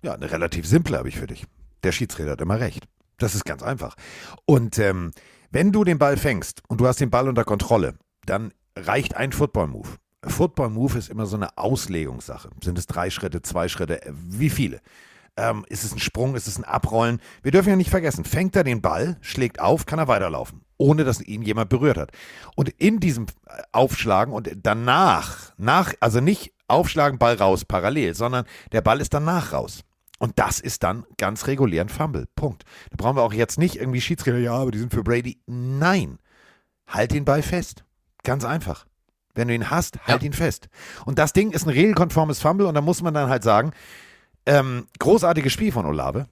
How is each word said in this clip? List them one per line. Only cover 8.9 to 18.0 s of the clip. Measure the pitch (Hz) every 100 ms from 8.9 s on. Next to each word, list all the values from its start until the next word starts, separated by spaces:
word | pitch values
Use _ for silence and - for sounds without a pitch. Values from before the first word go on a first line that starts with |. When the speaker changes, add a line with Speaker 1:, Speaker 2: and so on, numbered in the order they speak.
| 123 - -
Speaker 1:
ein | 135
Football-Move. | - 147 - 80 64 - - _ _
Football-Move | - 143 170 - 127 107 131 117
ist | -
immer | 107 107
so | 104
eine | 98 -
Auslegungssache. | 101 131 - 87 76 62 - - - -
Sind | 85 87
es | -
drei | - 90
Schritte, | - 95 82
zwei | - 90 90
Schritte, | - 82 82 -
wie | 71 87 98 147
viele? | - 113 60 _ _ - _ _ -
Ähm, | 110 110 104
ist | 101
es | 110
ein | 110
Sprung, | - - 123
ist | 131 107
es | 90
ein |
Abrollen? | - 127 - 113 117 120 - -
Wir | 135
dürfen | 165 190
ja | 190
nicht | 180
vergessen, | 185